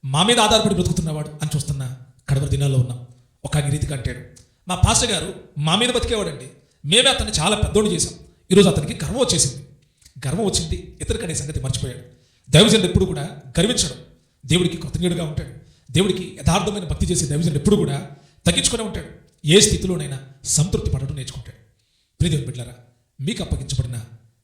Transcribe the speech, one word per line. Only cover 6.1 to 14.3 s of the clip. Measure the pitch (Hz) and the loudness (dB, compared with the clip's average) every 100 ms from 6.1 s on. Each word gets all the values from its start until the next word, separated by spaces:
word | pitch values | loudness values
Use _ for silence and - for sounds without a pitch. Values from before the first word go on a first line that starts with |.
| 220 175 135 - - _ _ | -2 -4 -8 -16 -20 _ _
మేమే | 143 202 269 | 0 4 4
అతన్ని | 262 214 | 2 -2
చాలా | 180 190 208 | 0 0 2
పెద్దోడు | - 208 208 | 2 2 2
చేశాం." | 170 - - - _ _ | 0 -4 -6 -20 _ _
ఈరోజు | 185 190 | 6 6
అతనికి | 143 147 247 | 4 -4 -6
గర్వం | 147 226 | -4 0
వచ్చేసింది. | 247 170 - - - - _ _ _ - 135 | 2 2 0 -4 -16 -20 _ _ _ -10 -6
గర్వం | 175 202 | -2 0
వచ్చింది, | - 160 175 - - | -2 -4 -6 -8 -14
ఇతరుకనే | - - 170 | -6 -6 -4
సంగతి | 156 143 151 | -6 -6 -6
మర్చిపోయాడు. | 127 - 131 123 - - _ _ - | -4 -4 -6 -10 -18 -20 _ _ 4
దైవజనుడు | 147 220 220 180 | 6 8 6 4
ఎప్పుడు | 180 | 2
కూడా | 185 147 139 - - - | 0 -2 -8 -12 -6 0
గర్వించడు, | 202 240 151 - - _ _ | 0 0 -2 -6 -18 _ _